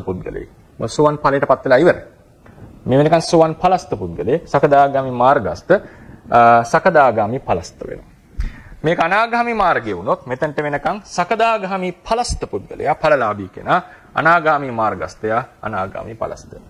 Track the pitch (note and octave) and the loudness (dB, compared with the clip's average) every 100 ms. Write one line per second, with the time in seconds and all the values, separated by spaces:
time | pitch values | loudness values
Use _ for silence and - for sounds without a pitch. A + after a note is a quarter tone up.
0 | - F#2 - - - - _ - A#2 - | -6 -8 -10 -12 -14 -20 _ -12 -6 0
1 | D3+ D3 C#3 C#3 C#3 C3 C#3 C3 E3+ - | 2 2 0 0 2 0 4 4 6 2
2 | - _ _ _ - - - - - C3 | -4 _ _ _ -20 -20 -20 -12 0 2
3 | D3+ E3 - E3 D#3+ D#3 F3+ F#3 - - | 4 2 2 2 2 2 0 0 -2 -8
4 | F#2 E2+ F2+ E3 - C#3 D3 C#3 C#3+ C3+ | -8 -6 -4 -4 -2 0 4 4 4 2
5 | C3+ B2 B2+ C#3 F2+ E2 - G3 - - | -4 0 2 2 0 -6 0 0 -2 -18
6 | - - - A#2+ A#2 A#2 A#2 D#3+ - D#3 | -20 -20 0 4 6 6 4 0 2 4
7 | C3+ A2 G#2 C3 - F#2 - - - - | 4 2 -2 -4 -4 -4 -6 -14 -14 -14
8 | - _ _ - - - - - D3+ E3+ | -18 _ _ -8 -8 -8 -18 -6 -2 0
9 | E3 G3+ A3+ A#3 A#3+ A3 F#3 C3+ A2 F2+ | 2 2 2 0 -2 0 0 0 -4 -6
10 | G#2+ F3+ B2+ B2 D3+ D3 D3 C#3+ D#3+ G3+ | -4 -4 -4 -6 -4 -4 -4 -4 -4 -6
11 | - - F3 A3+ A3+ A3 F#3+ F#3+ F3+ E3+ | -6 -6 -4 0 0 0 -4 -6 -6 -10
12 | - A3+ A#3+ - - - - - - D#3 | -4 -2 -2 -6 -6 -10 -10 -6 -4 -2
13 | - C#3+ A2+ G#2 F#2 - - F3 - - | 2 2 0 -4 -10 -10 -2 -2 -2 -14
14 | - - D#3 E3+ D#3 D3 C3+ A2+ G#2+ F#2 | -8 -2 2 2 2 0 -2 -4 -4 -4
15 | - - G#2+ A#2 C3 _ G#2+ G#2 F#2+ - | -8 -8 -4 -4 -6 _ -10 -8 -8 -10
16 | G2 A2+ - - - - | -14 -10 -10 -10 -16 -20